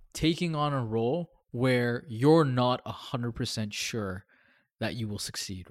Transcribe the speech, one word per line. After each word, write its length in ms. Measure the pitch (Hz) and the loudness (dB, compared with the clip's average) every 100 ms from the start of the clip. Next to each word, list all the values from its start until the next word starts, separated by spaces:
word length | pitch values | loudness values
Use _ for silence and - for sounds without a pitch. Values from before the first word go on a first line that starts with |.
| - | -16
taking 420 | - 156 170 175 151 | -2 0 0 -2 0
on 180 | 147 | 0
a 100 | 139 | 0
role 480 | 113 113 117 165 165 _ _ | -2 0 0 -2 -4 _ _
where 520 | 120 131 123 120 120 151 | 0 2 4 2 -2 -6
you're 380 | 110 139 165 143 | 2 6 8 6
not 360 | 123 123 127 107 | 4 2 2 -4
a 60 | |
hundred 400 | - - 127 120 | -12 -8 -4 -4
percent 400 | 113 120 - 107 | -4 -6 -4 -6
sure 500 | - - 117 101 92 - _ _ _ _ _ | -4 -4 -4 -4 -6 -12 _ _ _ _ _
that 140 | 110 107 | -6 -4
you 120 | 110 | -6
will 100 | 104 | -6
succeed, 460 | - - - 95 87 | -8 -8 -8 -10 -12